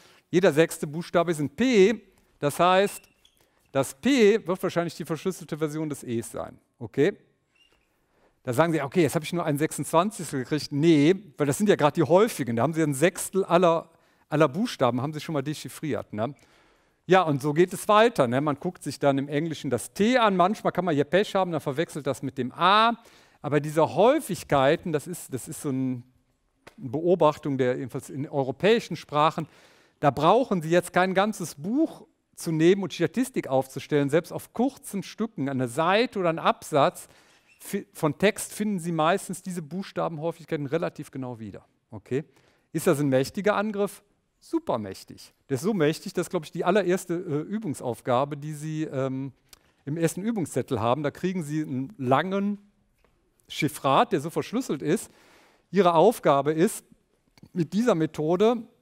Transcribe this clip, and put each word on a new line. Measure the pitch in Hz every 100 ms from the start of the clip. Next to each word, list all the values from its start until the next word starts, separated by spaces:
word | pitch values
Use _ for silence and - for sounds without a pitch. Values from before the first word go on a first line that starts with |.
| _ _ -
jeder | 165 180
sechste | 143 165 - 165
Buchstabe | 156 - 175 170
ist | 156
ein | 139
P. | - 262 220 190 233 _ _ _ -
Das | 143 -
heißt, | 175 185 202 - _ _ _ _ _ _ _
das | 135 127
P | - 247 277 202 220 160
wird | 185
wahrscheinlich | 180 170 170 -
die | 170
verschlüsselte | 156 190 - 160 156
Version | 156 156 156
des | 135
E's | 127 113 110
sein. | - - - _ -
Okay? | 113 - 165 202 _ _ _ _ _ _ _ _ _ _ _ _
Da | 123
sagen | 120 165
Sie, | 156
„Okay, | 139 185
jetzt | 147 165
habe | 151
ich |
nur | 170 160
ein | 143
Sechsundzwanzigstel | 156 - 139 165 202 - 151 139
gekriegt.“ | 123 151 -
Nee, | 143 165 151 147 196 - -
weil | 143
das | 139
sind | 208
ja | 147
gerade | 147
die | 170
häufigen. | 135 180 226 - 123 117
Da |
haben | 139
Sie | 160
ein | 151 131
Sechstel | 170 - - 190 190
aller, | 175 175 165 - _ _ _ -
aller | 151 151
Buchstaben, | 151 240 - 127 120
haben | 143
Sie | 151
schon | -
mal | 151
dechiffriert, | 135 147 127 - 156 101 -
ne? | 104 120 135 _ _ _ _ _ _ -
Ja, | 185
und | 160 143
so | 147
geht | 147 185
es | 185 -
weiter, | 208 247 254 120
ne? | 127
Man | 151 135
guckt | 180 -
sich | 147 -
dann | 143 135
im | 143
Englischen | 147 165 143 143
das | 120 -
T | - 214 254
an. | 220 185
Manchmal | 180 220 175
kann | 180 180
man | 143
hier |
Pech | - 180 214 196
haben, | 180
dann | 156
verwechselt | 151 135 165 156 139
das | 127
mit | 135 135
dem | 123
A. | - 175 214 226 233 - _ _ _
Aber | 143 147
diese | 151 151 156
Häufigkeiten, | 143 226 302 - 180 - 143 135 170 180
das | 151 175
ist, | 175 -
das | 131 -
ist | 123
so | 147
ein, | 131 131 127 - _ _ _ _ _ - -
eine | 131
Beobachtung | 139 175 180 151 - 151 135
der, | 127 139
jedenfalls | 131 139 -
in | 156 151
europäischen | 147 131 127 190 233 - 165
Sprachen, | - 147 156 - - _ _ _ _ -
da | 147
brauchen | 135 156 226 247 185
Sie | 156
jetzt | 175 -
kein | 180 190
ganzes | 185 214 - 165 -
Buch | 165 269 320 - - _ _ -
zu | 170
nehmen | 156 165 196
und | 180
Statistik | - 165 233 262 - -
aufzustellen. | 131 - 135 - 147 143
Selbst | 160 -
auf | 160 -
kurzen | - 262 - - 196
Stücken, | - - 226 - 135
eine | 131 127
Seite | 127 165 208 247 202
oder | 175
ein | 165
Absatz | 175 - - 151 160 - - _ _ _ _ _
fi-, | - 196 -
von | - 156 139
Text | 196 - -
finden | - 214 190
Sie | 165
meistens | 160 156 196 - 180
diese | 185 180
Buchstabenhäufigkeiten | 143 180 190 175 165 160 165 - 151 160 139
relativ | 160 170 - 139
genau | 139 127 117
wieder. | 107 - _ _ -
Okay? | 110 - 131 156 _ _ _ _
Ist | 160 190
das | 143
ein | 147
mächtiger | 131 135 - 196 196
Angriff? | 214 202 202 - _ _ _ _
Supermächtig. | - 330 - 127 98 95 - - - _ -
Der | 131
ist |
so | 175
mächtig, | 202 147 160 202
dass, | - 170
glaub | 180
ich, | 147
die | 165 175
allererste, | 202 180 185 -
äh, | 170 185 147
Übungsaufgabe, | 175 214 208 120 123 113 - 123 143 147
die | 151
Sie, | 147 156 156
ähm, | 156 139 135 131 139 - _ - _ _ 139
im | 160
ersten | 160 175
Übungszettel | 214 220 147 135 - 117
haben, | 117 135
da | 143
kriegen | - 185 185
Sie | 143 156
einen | 156 131 135 -
langen | 127 135 185 196 202 202 _ _ _ _ _ _ _ _ -
Chiffrat, | - 147 - 139 147 240
der | 170
so | 156
verschlüsselt | 156 - 233 254 151
ist. | 151 165 - _ _ _ _ _ -
Ihre | 180 175
Aufgabe | 165 202 - 165 139 139
ist, | 160 180 - - _ _ _ _ _ -
mit | 180 147
dieser | 196 247
Methode | 170 160 - 156 180 220 233 - _